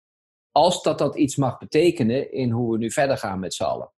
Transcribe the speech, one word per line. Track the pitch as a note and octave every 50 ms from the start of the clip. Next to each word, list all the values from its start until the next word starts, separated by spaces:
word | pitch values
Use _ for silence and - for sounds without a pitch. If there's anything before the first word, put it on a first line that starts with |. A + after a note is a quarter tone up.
| _ _ _ _ _ _ _ _ _ _
als | - C#3+ D3+ F3 F3+ - -
dat | E3+ D3+ -
dat | D#3+ C#3 -
iets | - D#3 C3+ -
mag | - C#3 B2 - -
betekenen | - - - D#3 E3+ F3 E3 - B2+ A2 A#2 C3+ - -
in | - B2+ C3 A#2+
hoe | A2+ A#2 B2 A#2
we | A2+ A2
nu | A#2 A2+
verder | - - C#3+ C#3 C3 -
gaan | - G#2 F#2+ F#2
met | F#2+ F2 -
z'n | - F#2+
allen. | C#2+ B1 A#1 A#1+ - _